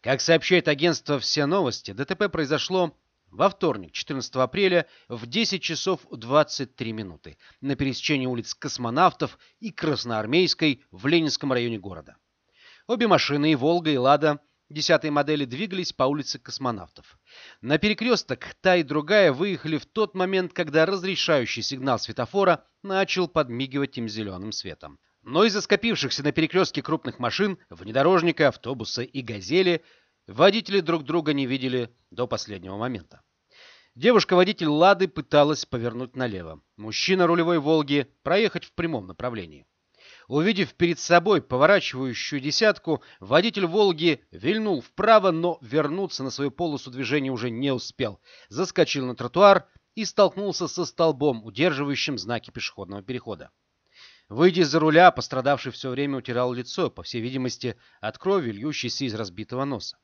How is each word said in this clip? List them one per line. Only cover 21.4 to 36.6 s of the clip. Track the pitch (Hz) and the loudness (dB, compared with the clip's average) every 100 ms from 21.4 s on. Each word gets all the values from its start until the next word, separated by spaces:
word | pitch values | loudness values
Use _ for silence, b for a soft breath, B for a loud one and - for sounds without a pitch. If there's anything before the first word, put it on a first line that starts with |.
| 117 - | 0 -4
сигнал | 110 135 135 117 | -6 -4 -2 -2
светофора | - 113 120 196 190 160 _ _ | -2 -6 -4 2 2 2 _ _
начал | 196 190 190 185 175 | -6 -2 0 0 -2
подмигивать | - 135 120 135 135 139 131 | 0 -2 -4 -6 -4 -4 -4
им | 113 | -8
зелёным | 104 104 92 104 | -6 -8 -8 -10
светом. | - 95 78 76 71 _ _ | -10 -10 -14 -16 -20 _ _
Но | - 143 | -4 2
из-за | 214 202 | 2 2
скопившихся | - 202 226 202 135 - | 0 0 2 -2 -2 -2
на | 143 | -2
перекрёстке | 143 160 180 180 - | 0 0 2 0 -2
крупных | 131 151 127 - | -4 -4 -6 -4
машин, | 123 107 202 185 _ | -4 0 -2 -2 _
внедорожника, | 82 95 117 147 185 170 156 147 | -18 -6 2 4 4 2 2 2
автобуса | - 117 127 110 - | 2 -8 -8 -8 -8
и | 127 135 | -8 -8
«Газели», | 120 107 92 165 185 165 b b b b - | -10 -10 -2 0 2 0 b b b b -18
водители | 104 175 208 208 202 | 4 4 4 0 -2
друг | 160 165 | 0 -2
друга | 135 165 151 | 0 -2 0
не | 143 135 | -2 -2
видели | 131 127 123 120 _ _ | -2 -2 -4 -4 _ _
до | - 123 | -8 -4
последнего | 113 - 98 92 98 | -4 -6 -12 -10 -8
момента. | 120 117 82 - _ _ _ b b b b | -6 -8 -12 -20 _ _ _ b b b b
Девушка-водитель | - 165 233 151 180 185 214 160 | -2 4 4 6 4 4 2 0
«Лады» | 151 175 196 185 | 6 6 6 2
пыталась | - 135 147 147 151 - | -4 2 4 6 2 -4
повернуть | 123 117 117 127 127 | -4 -4 -6 -10 -6
налево. | 123 98 82 80 | -6 -4 -10 -16